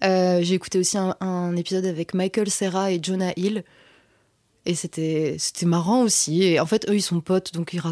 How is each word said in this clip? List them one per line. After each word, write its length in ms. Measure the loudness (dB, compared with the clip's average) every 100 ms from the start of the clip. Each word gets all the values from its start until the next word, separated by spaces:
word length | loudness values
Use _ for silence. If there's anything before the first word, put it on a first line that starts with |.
| 2
Euh, 340 | 4 4 4
j'ai 100 | 2
écouté 260 | 0 0 0
aussi 180 | 0 0
un, 200 | -2 -2
un 380 | -4 -2 -2 -2
épisode 280 | -2 -2 -2
avec 280 | -4 -4
Michael 360 | -2 -2 0 -2
Cera 440 | -2 -2 0 0
et 60 | 0
Jonah 320 | -2 -2 -2 -2
Hill. 300 | -2 -2 -8 _ -20 _ _ _ _ _ _ _ -4
Et 100 | -4
c'était, 600 | -4 -4 -2 0 -2 -2
c'était 280 | -6 -2 2
marrant 380 | 2 2 2
aussi. 380 | 4 2 2 2
Et 200 | 4 4
en 40 | 2
fait, 240 | 0 2
eux, 60 | 0
ils 60 |
sont 180 | 0 -2
potes, 340 | 0 0 -2
donc 200 | -6 -6
ils 60 | -4
ra-, 100 | -4